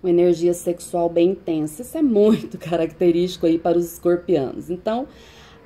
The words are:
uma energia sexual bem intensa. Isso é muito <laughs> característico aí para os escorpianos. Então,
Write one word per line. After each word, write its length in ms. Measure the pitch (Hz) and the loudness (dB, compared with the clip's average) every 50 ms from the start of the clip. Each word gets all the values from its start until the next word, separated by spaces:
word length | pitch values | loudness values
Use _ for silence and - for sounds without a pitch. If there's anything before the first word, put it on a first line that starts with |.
uma 80 | - 185 | 0 2
energia 440 | 170 175 175 180 175 160 170 175 175 | 4 4 4 4 2 2 2 0 0
sexual 560 | 170 - 175 175 170 - - - 175 170 170 | 0 -4 -6 -6 -6 -10 -8 -4 -2 -2 0
bem 220 | 170 170 170 180 | 2 2 2 2
intensa. 500 | 196 185 - - 165 156 151 156 - - | 2 -2 -4 -6 -4 -4 -4 -6 -8 -12
Isso 160 | 247 - - | -16 -10 -4
é 40 | 320 | 0
muito 560 | 311 269 226 202 208 214 226 165 - - - | 0 2 4 4 6 4 4 2 0 -10 -14
<laughs> 20 | - | -14
característico 840 | - 156 170 165 160 160 - - 185 175 165 170 175 185 180 - - | -8 -4 -2 -2 -2 -4 -2 0 2 2 4 2 0 -2 -4 -2 0
aí 120 | 170 165 | 0 0
para 200 | 170 - 180 170 | 2 0 0 0
os 160 | 175 175 170 - | 0 0 -2 -8
escorpianos. 760 | - - 175 175 175 175 - 180 151 135 117 - - - 147 | -4 0 0 0 0 0 0 0 0 0 -4 -8 -12 -10 -10
Então, 380 | 175 180 - 220 220 240 277 - - - - - - - - - - - - | -10 -8 -6 -6 -4 -4 -6 -8 -14 -20 -20 -20 -20 -20 -20 -20 -20 -20 -16